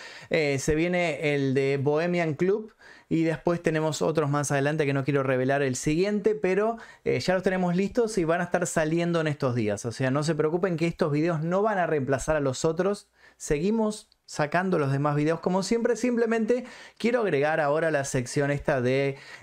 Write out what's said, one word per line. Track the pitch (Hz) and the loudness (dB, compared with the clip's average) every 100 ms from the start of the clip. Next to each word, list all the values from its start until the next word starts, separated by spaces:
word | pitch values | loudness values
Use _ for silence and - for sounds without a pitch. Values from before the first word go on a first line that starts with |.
| - - - | -18 -18 -2
Eh, | 165 147 139 | 0 2 0
se | - | 0
viene | 156 170 180 170 143 151 143 | 0 2 0 0 -2 0 0
el | 139 | 2
de | 131 135 139 | 2 2 0
Bohemian | 135 151 175 175 165 | 2 0 0 0 0
Club | 147 180 214 220 - - - - | 0 0 0 -2 -16 -20 -20 -4
y | 160 | 0
después | 165 156 - 170 | 0 0 0 0
tenemos | 170 156 156 143 | 2 0 0 0
otros | 175 160 147 | 0 0 0
más | 147 139 | 0 0
adelante | 143 139 156 143 | 0 0 0 0
que | |
no | 139 | 0
quiero | 135 139 | 0 0
revelar | 131 127 131 139 | 2 0 2 0
el | 139 123 | 0 -2
siguiente, | - 156 196 208 202 | -2 0 0 0 0
pero, | 214 185 185 214 226 - - | 2 2 2 0 -2 -10 -8
eh, | - 131 | -2 0
ya | 151 | 0
los | 185 | 0
tenemos | 190 185 180 175 | 2 0 2 0
listos | 196 220 226 220 | 0 0 0 0
y | |
van | 160 170 | 0 0
a | |
estar | 175 175 175 | 0 -2 -2
saliendo | - 156 165 170 170 | 0 0 2 0 0
en | 156 | 0
estos | 143 135 | 0 0
días. | 120 107 101 120 | 0 0 -2 -4
O | |
sea, | 110 131 | -4 0
no | 135 | 0
se | 151 | 0
preocupen | 151 151 170 190 165 | 0 0 0 0 0
que | 170 | -2
estos | - 170 | 0 0
videos | 147 165 160 | 2 0 0
no | 165 180 | 0 0
van | 214 202 | 2 0
a | 165 | 0
reemplazar | 156 131 135 - 156 | 0 0 0 0 0
a | |
los | 139 131 | 0 0
otros. | 160 160 185 202 - _ - - | 0 0 0 -2 -8 _ -20 -12
Seguimos | - 147 185 226 214 214 - _ - | -4 0 0 0 0 -4 -10 _ -10
sacando | - 147 165 185 175 | -4 -2 0 0 0
los | 139 | 2
demás | 139 147 147 | 0 2 2
videos | 147 165 | 0 0
como | - 180 | 0 0
siempre. | 190 233 240 233 | 0 0 0 0
Simplemente | 254 233 233 226 220 247 247 - - - | 0 0 2 2 2 0 -2 -14 -20 -4
quiero | 220 240 | 0 0
agregar | 208 143 147 160 | 2 2 2 2
ahora | 143 151 165 | 2 2 2
la | 147 | 0
sección | 135 135 123 - 143 | 0 -4 -2 -2 0
esta | 143 - 139 | 0 0 0
de | 123 131 139 135 - - | 2 2 0 -4 -12 -10